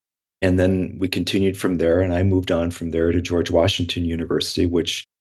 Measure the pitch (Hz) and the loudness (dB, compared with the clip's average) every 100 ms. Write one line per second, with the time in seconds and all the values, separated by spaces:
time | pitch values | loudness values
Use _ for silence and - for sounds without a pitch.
0 | _ _ _ - 95 92 92 92 87 80 | _ _ _ -4 0 2 2 2 -2 -4
1 | 92 - 87 101 98 92 95 85 82 87 | -4 -2 -2 0 0 0 -2 0 2 2
2 | 92 87 98 92 90 85 85 - 85 82 | 2 2 2 2 0 0 -2 -4 -4 0
3 | 82 87 85 87 82 85 90 - 87 90 | 2 2 0 -2 2 2 2 0 -4 -2
4 | 85 82 85 - - - 87 85 78 - | -4 -4 -2 -2 -2 -2 0 0 -2 -6
5 | - _ | -12 _